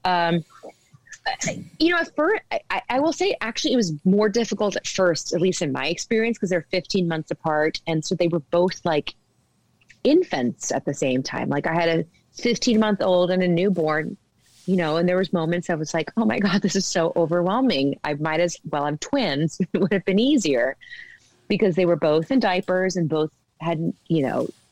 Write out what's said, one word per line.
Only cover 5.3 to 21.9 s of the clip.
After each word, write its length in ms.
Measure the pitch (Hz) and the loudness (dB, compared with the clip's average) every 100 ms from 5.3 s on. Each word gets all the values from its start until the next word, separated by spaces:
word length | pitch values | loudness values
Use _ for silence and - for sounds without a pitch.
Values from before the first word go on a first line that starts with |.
at 80 | 170 | 0
least 220 | 185 175 | 0 0
in 80 | 156 | -4
my 160 | 131 139 | -4 -4
experience, 500 | 180 - 220 226 226 | -6 -2 0 0 -2
'cause 140 | 185 | -2
they're 160 | 180 - | -2 -2
fifteen 380 | 185 - 196 175 | -6 -2 -2 0
months 240 | 160 156 | -2 -6
apart. 500 | 165 160 151 156 - - | -6 -2 0 0 -2 -4
And 180 | 160 - | -4 -2
so 80 | |
they 140 | 175 175 | -2 0
were 140 | 165 | -2
both, 380 | - 175 185 - | 0 0 0 -2
like, 320 | 180 151 - - _ _ _ _ _ _ _ - | -2 -2 -4 -16 _ _ _ _ _ _ _ -4
infants 680 | 247 320 359 143 123 - - | 2 2 2 -2 -4 -4 -6
at 140 | - - | -4 -4
the 80 | |
same 300 | 143 139 127 | -4 0 -2
time. 260 | 131 127 127 | -2 -6 -4
Like, 160 | 143 147 | -2 -2
I 80 | |
had 160 | 165 170 | 0 0
a 160 | 165 165 _ _ - | 0 -4 _ _ -6
fifteen-month-old 920 | 240 226 - 214 214 202 190 180 180 | -2 0 2 2 2 2 2 4 4
and 100 | 185 | 2
a 60 | 180 | 2
newborn, 680 | 170 196 180 156 156 156 - _ _ _ _ - | 2 2 2 0 0 -4 -10 _ _ _ _ -2
you 80 | 185 | 0
know, 220 | 160 160 | 2 2
and 120 | 180 | 2
there 80 | 180 | 2
was 160 | 190 | 0
moments 380 | 180 160 175 170 | 0 0 -2 -2
I 20 | 160 | -4
was 200 | 156 165 | -2 -4
like, 160 | - - | -2 0
"Oh 100 | 220 | 0
my 120 | - | 0
God, 240 | 196 190 | 0 0
this 140 | 202 190 | 0 -2
is 100 | 180 | -2
so 260 | 185 165 - | 0 0 0
overwhelming. 800 | 165 175 175 226 262 143 139 - | 0 2 0 2 2 2 0 -2
I 100 | 151 | -4
might 260 | 147 156 160 | -2 -2 0
as 200 | 175 - 156 | 0 -2 -6
well 160 | 147 147 | -2 -2
have 140 | 151 | -4
twins." 580 | - 285 208 139 160 - 185 | -2 -2 0 0 -2 -2 -2
<laughs> 80 | |
It 60 | 175 | 0
would 120 | 180 | 0
have 120 | 202 - | 0 2
been 140 | 190 | 2
easier 580 | 254 294 165 127 123 - - - - - _ _ _ | 4 2 2 0 0 -4 -18 -20 -20 -20 _ _ _
because 280 | 208 202 165 | 0 2 2
they 120 | |
were 80 | 175 | 2